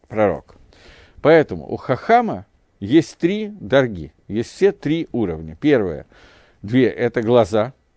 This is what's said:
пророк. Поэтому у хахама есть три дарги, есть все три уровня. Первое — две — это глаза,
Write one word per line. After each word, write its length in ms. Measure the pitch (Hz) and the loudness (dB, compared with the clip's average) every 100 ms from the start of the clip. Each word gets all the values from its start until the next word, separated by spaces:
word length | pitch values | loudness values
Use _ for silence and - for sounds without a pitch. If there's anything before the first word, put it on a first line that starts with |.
| - | -10
пророк. 480 | 107 104 73 - _ _ _ - - _ - | 0 0 0 -10 _ _ _ -20 -20 _ -2
Поэтому 440 | 139 160 139 87 69 | 4 4 4 -4 -10
у 40 | 110 | -10
хахама 680 | - 123 - 233 226 104 - _ _ - | -4 -4 2 2 2 -8 -14 _ _ -12
есть 360 | 101 156 151 - | 0 0 0 -4
три 320 | 170 208 208 | -4 -2 -8
дарги, 640 | 208 165 135 127 92 73 _ - | -12 0 0 0 -4 -12 _ -8
есть 240 | 104 117 | -6 -6
все 200 | - 196 | 0 0
три 360 | 202 147 165 - | 0 -4 -4 -4
уровня. 460 | 120 101 80 80 80 | -4 -4 -6 -10 -4
Первое — 480 | 147 135 95 71 - _ _ _ _ _ | 0 2 0 -6 -12 _ _ _ _ _
две — 240 | 101 127 113 | -2 2 2
это 360 | - 120 127 | 0 -4 -2
глаза, 500 | 110 120 101 107 117 - _ | 2 2 4 0 -2 -8 _